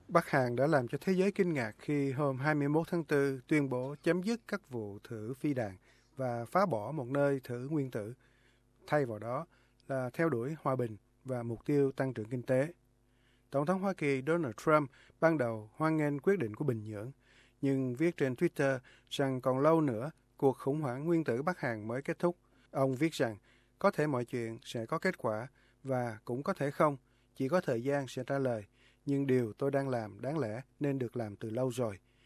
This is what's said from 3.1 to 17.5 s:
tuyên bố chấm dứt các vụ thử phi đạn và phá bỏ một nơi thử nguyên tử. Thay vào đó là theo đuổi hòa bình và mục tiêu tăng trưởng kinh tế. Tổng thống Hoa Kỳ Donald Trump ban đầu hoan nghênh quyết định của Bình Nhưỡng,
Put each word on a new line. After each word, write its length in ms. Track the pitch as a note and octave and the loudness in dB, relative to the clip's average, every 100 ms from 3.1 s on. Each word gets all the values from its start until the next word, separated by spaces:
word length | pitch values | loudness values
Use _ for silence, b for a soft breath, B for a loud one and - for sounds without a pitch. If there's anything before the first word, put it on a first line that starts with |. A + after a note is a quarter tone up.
| C#3+ C#3 C3+ - | 2 2 0 0
tuyên 220 | D#3 C#3 | 2 2
bố 260 | B2+ C3 D3 | -2 -4 -2
chấm 200 | E3 E3+ | 0 2
dứt 180 | F#3 A#3 - | 0 -4 -4
các 220 | G3+ - | -8 -6
vụ 300 | B2 G#2 G2+ | -8 -6 -10
thử 300 | - A2+ G#2+ | -10 -10 -8
phi 200 | C3+ D3+ | -4 -2
đạn 240 | C3 G#2 F#2+ b b b - | 0 -2 -6 b b b -6
và 300 | B2+ A#2 A#2 | -4 -4 0
phá 200 | F3+ G3 | 2 2
bỏ 260 | A2+ G#2+ | 0 -2
một 160 | D3+ A#2+ | -6 -2
nơi 340 | C#3 C#3+ C#3 | 2 2 2
thử 240 | - A#2+ C3 | -4 -8 -4
nguyên 220 | D#3 C3 | -2 -2
tử. 220 | B2 G#2 B2+ b b b b _ _ - | -4 -8 -10 b b b b _ _ -2
Thay 180 | D3+ B2+ | 0 0
vào 140 | G#2+ | -4
đó 260 | A2+ C3 E3 b b b - | -6 -6 -8 b b b -6
là 220 | C3+ B2+ | -4 -4
theo 160 | - E3 | 0 0
đuổi 260 | A#2+ B2+ D#3+ | 0 -2 -4
hòa 140 | C#3+ B2+ | -2 0
bình 220 | A#2+ G#2 - _ B2+ | -2 -6 -16 _ -8
và 180 | B2 | -6
mục 220 | A#2 A2+ - | -4 -6 0
tiêu 260 | D3 C#3 | 4 4
tăng 220 | - C3+ | 2 -2
trưởng 160 | A#2+ G#2+ | -2 -6
kinh 140 | A2+ | -6
tế. 300 | A#2+ C3 D3+ - _ _ _ b b b _ | 2 2 2 -4 _ _ _ b b b _
Tổng 160 | C#3 D3 | -2 0
thống 160 | F#3+ | 0
Hoa 120 | G3 | 0
Kỳ 300 | F#3 D3 C3+ C3+ | 0 0 0 2
Donald 280 | F3 C#3+ G#2+ - | 0 0 -2 4
Trump 260 | D3+ C#3+ B B _ | 4 4 B B _
ban 180 | E3 D#3+ | 2 4
đầu 320 | A#2+ A2 G#2+ - | 0 -2 -10 -2
hoan 220 | D#3 D#3 | 0 2
nghênh 220 | D3 C#3+ | 0 0
quyết 200 | F#3+ G3 | 2 2
định 160 | A2+ G#2+ | 0 -2
của 100 | D3 | -2
Bình 180 | A#2 | -2
Nhưỡng, 280 | G#2+ G#2 A#2 - b b b | -4 -8 -10 -14 b b b